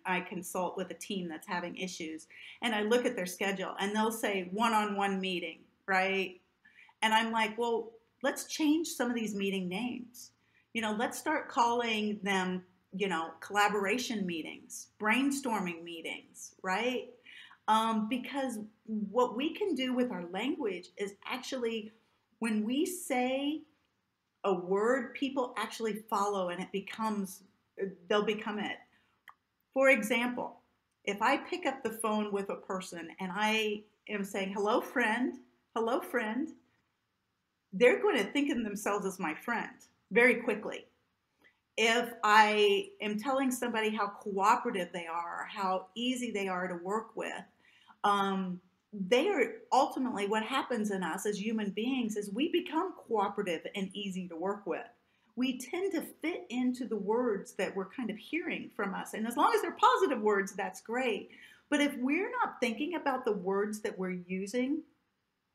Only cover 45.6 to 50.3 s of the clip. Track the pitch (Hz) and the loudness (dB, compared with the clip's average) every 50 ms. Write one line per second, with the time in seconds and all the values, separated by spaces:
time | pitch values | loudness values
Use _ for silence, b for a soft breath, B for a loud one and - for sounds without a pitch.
45.6 | 196 185 190 185 180 - _ 226 240 247 254 233 247 233 196 202 196 190 185 180 | 0 0 0 0 -2 -6 _ -4 -2 -2 -2 -2 -4 -4 -4 -4 -2 -2 -2 -2
46.6 | 180 185 180 170 175 185 202 226 220 - - 180 170 170 - 185 190 - _ b | -2 -4 -6 -6 -4 -4 -4 -4 -4 -6 -8 -8 -6 -6 -6 -8 -12 -16 _ b
47.6 | b b b b b b b b - 208 202 202 196 196 196 190 190 185 180 180 | b b b b b b b b 2 4 4 4 4 2 2 0 -2 -2 -6 -8
48.6 | - _ _ _ _ _ - 208 190 180 240 247 302 415 403 320 - - - - | -10 _ _ _ _ _ -6 -6 2 4 4 4 4 4 4 2 2 0 0 -10
49.6 | - - - 254 285 - - 294 262 240 214 196 202 196 | -4 2 4 4 4 4 2 -2 -2 -2 0 -2 0 0